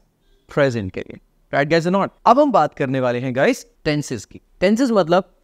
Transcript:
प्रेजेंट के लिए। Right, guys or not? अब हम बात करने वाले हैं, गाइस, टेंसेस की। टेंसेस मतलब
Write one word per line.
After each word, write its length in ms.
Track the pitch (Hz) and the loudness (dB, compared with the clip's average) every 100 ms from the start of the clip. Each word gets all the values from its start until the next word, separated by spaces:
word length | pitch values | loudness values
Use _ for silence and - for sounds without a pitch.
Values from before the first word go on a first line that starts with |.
| _ _ _ _ _ | _ _ _ _ _
प्रेजेंट 380 | - 139 117 95 | -2 0 0 -8
के 80 | - | -10
लिए। 200 | - - _ _ _ | -14 -18 _ _ _
Right, 200 | 139 147 | -4 0
guys 180 | 165 165 | 0 2
or 60 | 196 | -2
not? 120 | 170 - - | -2 -2 2
अब 140 | 240 | 4
हम 120 | 294 | 4
बात 220 | 196 151 | 2 0
करने 260 | - 139 135 | -2 -4 -2
वाले 200 | 127 123 | -2 -2
हैं, 160 | 131 123 | -4 0
गाइस, 320 | 180 - - _ | 0 0 -8 _
टेंसेस 420 | 156 147 - 120 - | -4 -4 -4 -10 -12
की। 160 | - _ _ | -20 _ _
टेंसेस 300 | 185 220 269 | 0 2 2
मतलब 460 | 220 160 175 190 _ | 0 2 0 0 _